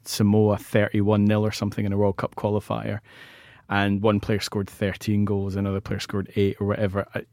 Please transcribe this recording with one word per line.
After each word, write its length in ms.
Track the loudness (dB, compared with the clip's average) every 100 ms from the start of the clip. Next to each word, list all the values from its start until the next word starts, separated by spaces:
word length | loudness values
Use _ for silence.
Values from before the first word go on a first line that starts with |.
Samoa 540 | -8 0 4 6 4 2
thirty-one 640 | 0 0 2 2 2 4
nil 220 | 4 2 0
or 60 |
something 340 | -2 -6 -4 -2
in 60 |
a 20 | 2
World 220 | 0 0
Cup 160 | -6
qualifier. 640 | -4 -2 -2 -2 -6 -4 -8 -10 -20 -20 -20 -20 -20 -6
And 340 | -2 0 2
one 180 | 2 2
player 200 | 0 -2
scored 280 | -2 -6 -6
thirteen 560 | -4 -4 -4 -2 0
goals, 320 | 2 0 -2 -2
another 240 | -2 -4
player 200 | -4 -8
scored 300 | -6 -6 -4 0
eight 200 | 0 0
or 60 | -2
whatever, 400 | 0 0 -2 -6
I, 100 | -8 -12